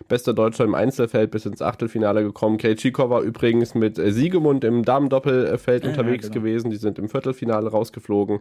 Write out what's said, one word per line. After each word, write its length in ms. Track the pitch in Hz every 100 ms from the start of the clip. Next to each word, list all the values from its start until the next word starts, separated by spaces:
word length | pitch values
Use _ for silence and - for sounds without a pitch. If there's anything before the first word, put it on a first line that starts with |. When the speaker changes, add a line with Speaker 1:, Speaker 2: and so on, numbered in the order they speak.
| -
Speaker 1:
bester 280 | 120 -
Deutscher 280 | 110 110 113
im 140 | 113 73
Einzelfeld, 560 | 117 131 117 117 110
bis 140 | 107 107
ins 160 | 101
Achtelfinale 600 | 80 - 113 110 104 107
gekommen. 340 | 107 - 110 110
Krejcikova 640 | 117 110 131 117 127 120
übrigens 520 | 110 113 120 117 117
mit, 240 | 117 110 92
äh, 140 | 98
Siegemund 500 | 110 165 180 151 139
im 220 | 113 120
Damendoppelfeld 960 | 113 135 139 135 143 127 95 120 - 123
Speaker 2:
Ja, 80 | 127
Speaker 1:
unterwegs 360 | 147 117 123 107
Speaker 2:
ja, 60 |
genau. 120 | 113
Speaker 1:
gewesen. 260 | 110 117 113
Die 60 | 104
sind 240 | 107 -
im 80 | 104
Viertelfinale 600 | 135 131 131 113 107 110
rausgeflogen. 640 | 107 113 - - 101 101 101